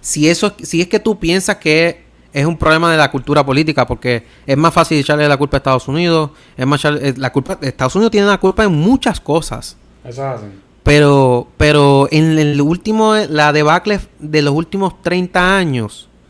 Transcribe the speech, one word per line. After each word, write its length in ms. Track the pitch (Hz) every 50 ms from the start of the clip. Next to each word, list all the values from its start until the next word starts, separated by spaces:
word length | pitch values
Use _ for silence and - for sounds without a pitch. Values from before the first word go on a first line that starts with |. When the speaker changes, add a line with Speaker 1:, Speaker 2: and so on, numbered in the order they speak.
Speaker 1:
Si 280 | _ - - 156 151 156
eso, 240 | 170 170 - 208 190 -
si 200 | - - - 165
es 60 | 175 180
que 120 | - 214
tú 180 | - 226 214 196
piensas 380 | - 165 170 190 185 - 202
que 480 | - - 160 151 160 165 170 170 - _ _ _ _ _ _
es 140 | _ 139 139
un 120 | 160 170 156
problema 340 | - 156 160 160 165 170
de 60 | 165 156
la 120 | 147 131
cultura 340 | - 135 123 - 147 147 139
política, 440 | 139 131 139 156 156 147 139 123 -
porque 360 | 123 113 - 123 120 117 - _ - _ _
es 100 | - 139
más 160 | 139 156 165
fácil 280 | - 175 165 - 165 151
echarle 280 | 135 - 151 147 147 147
la 100 | 143 135
culpa 200 | 147 139 - 139
a 20 |
Estados 280 | - 139 131 127 - -
Unidos, 420 | 135 160 175 175 165 160 156 143 - - - - _
es 120 | - 127 131
más 120 | 147 143
echar-, 180 | - 156 147 143 135
eh, 120 | 143 131 123
la 140 | 135 127
culpa, 260 | - 139 127 - - -
Estados 340 | - 135 - _ 135 127 -
Unidos 160 | 185 220 226
tiene 160 | 220 208 202 202
la 100 | 202 190
culpa 280 | - 190 190 - 220
en 80 | 208 175
muchas 460 | 147 156 196 262 262 - 247 202 -
cosas. 580 | - - 147 165 151 - - 117 120 - - _ _ _ _ _ _
Speaker 2:
Eso 180 | 127 117 123
es 180 | 139 139 127 113
así. 60 | 107 104 98 95 _ _ _ _ _
Speaker 1:
Pero, 640 | - 143 147 147 143 143 139 135 127 123 120 120 _ _ _
pero 500 | 156 151 151 147 143 143 139 139 139 -
en 260 | - 156 156 160 160 156
el 240 | 151 147 147 143
último, 540 | 143 147 170 175 - 214 214 220 220 214 214
la 360 | 214 214 165 156 151 151 151
debacle 480 | 147 151 151 151 160 175 - 208 208 196 - - _ _
de 240 | - 151 151 151 147
los 100 | 143 143
últimos 480 | 151 170 - - 196 196 185 - -
treinta 560 | - 175 175 180 180 180 - 185 180 180 190 196
años, 520 | 185 160 135 123 113 104 - - - _ _ _ _ _